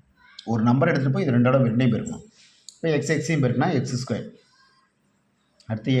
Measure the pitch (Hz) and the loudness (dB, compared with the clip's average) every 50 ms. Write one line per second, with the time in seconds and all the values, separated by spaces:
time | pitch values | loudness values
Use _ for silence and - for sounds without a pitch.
0 | - _ _ _ _ - - - - 110 113 110 110 120 123 139 165 170 160 - | -20 _ _ _ _ -20 -20 -14 -6 -4 -2 0 2 2 2 4 2 2 2 0
1 | 131 135 135 196 190 143 120 123 120 127 127 135 131 113 107 120 131 117 107 92 | 0 0 0 0 0 0 2 2 4 4 4 4 2 2 2 2 2 2 0 0
2 | - - - - - - _ _ - - _ _ _ - - _ - 165 151 139 | -4 -6 -10 -12 -14 -18 _ _ -20 -20 _ _ _ -20 -14 _ -4 -2 -2 0
3 | 143 - 160 131 - - 165 143 127 123 123 123 147 185 165 123 - - 131 120 | 0 0 -2 -2 -2 -2 0 0 0 0 0 0 0 0 0 -2 -2 -2 -4 -6
4 | - - 113 95 87 - - - _ _ _ _ _ _ _ _ _ _ _ _ | -4 -4 -6 -6 -8 -10 -16 -20 _ _ _ _ _ _ _ _ _ _ _ _
5 | _ _ _ _ _ _ _ _ _ _ _ _ _ - 113 107 - 139 131 127 | _ _ _ _ _ _ _ _ _ _ _ _ _ -8 -8 -6 -2 0 0 0